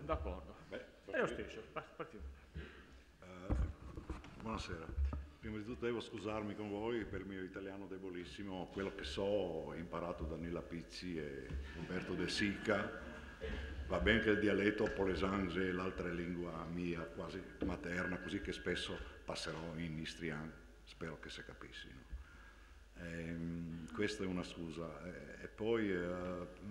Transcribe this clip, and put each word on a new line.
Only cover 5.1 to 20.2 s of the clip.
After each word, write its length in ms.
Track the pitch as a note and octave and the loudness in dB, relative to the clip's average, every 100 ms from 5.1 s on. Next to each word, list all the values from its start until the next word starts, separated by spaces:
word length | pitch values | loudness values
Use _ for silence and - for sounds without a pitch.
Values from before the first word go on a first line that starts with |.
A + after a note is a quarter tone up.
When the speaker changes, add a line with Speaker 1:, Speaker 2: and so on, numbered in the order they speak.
| - - - | 2 -6 -8
Speaker 2:
Prima 200 | A2+ G#2+ | -4 -4
di 60 | |
tutto 200 | G#2+ B2 | -4 0
devo 160 | A#2 A#2 | 2 2
scusarmi 560 | F#2 - G2 G#2+ G#2 G2 | 0 -2 0 0 0 -2
con 140 | G#2 | 0
voi 340 | G2+ A2+ A#2+ | 0 2 2
per 160 | F#2+ F#2+ | 0 -2
il 60 | F#2+ | -4
mio 160 | F#2+ | -4
italiano 420 | F#2 G2 G2 G2 F#2+ | -4 -4 -6 -6 -6
debolissimo. 840 | F#2 F#2+ F2+ F2 - G2+ F#2 E2+ | -6 -4 -4 -6 -6 -2 -2 0
Quello 200 | G2 G2 - | 0 0 0
che 80 | |
so 180 | - - | -2 2
ho 520 | G2+ G#2 F#2 D#2+ D2 D2+ | 6 6 4 2 -2 -4
imparato 480 | F2 E2 E2+ F2 | -2 0 0 0
da 100 | D#2 | -2
Nilla 260 | D#2 E2+ E2+ | -2 0 -2
Pizzi 560 | D2 E2+ - - F2+ D#2+ | -2 -6 -6 -6 -2 -2
e 300 | D2 C2+ B1+ D2 C2+ E2 | -2 -4 -4 -4 -4 -6
Umberto 360 | E2+ F2+ F2+ | -2 -2 0
De 120 | F2+ F2 | 0 2
Sica. 640 | - G#2 G2 G#2+ G2+ G#2 - - - - - - - - - - | 4 4 4 4 4 4 -4 -8 -10 -10 -6 -2 -2 -2 -4 2
Va 140 | F2+ | 6
bene 180 | F#2 A2+ | 8 8
che 80 | A2 | 8
il 100 | G2+ | 8
dialetto 500 | G#2 G2 G#2 G#2 G#2+ | 8 8 6 6 4
polesano 580 | - G2 E2+ F#2+ G2+ F#2 | 4 4 4 4 4 4
è 220 | E2+ F#2 | 4 2
l'altra 420 | F2+ F#2 F#2 F2 | 2 0 0 0
lingua 520 | E2+ F2 F2 F2 D#2+ | 0 0 -2 -2 -4
mia, 360 | E2 F2 F2 E2 | -2 0 0 0
quasi 400 | E2 - E2 F2+ F2 - | -2 -4 -4 -4 -6 -2
materna, 540 | F#2+ E2+ E2 F2+ F2+ F2+ | 0 0 0 0 0 0
così 220 | E2+ F#2+ | -2 -2
che 100 | F2+ | -2
spesso 480 | E2+ F2+ F2 - E2+ - - | -2 2 2 0 -4 -6 -8
passerò 520 | - E2 E2 D#2+ E2 D#2+ | -4 -2 -2 -4 -4 -2
in 240 | E2+ D#2 | -2 -2
istriano. 500 | D#2 - | -4 -2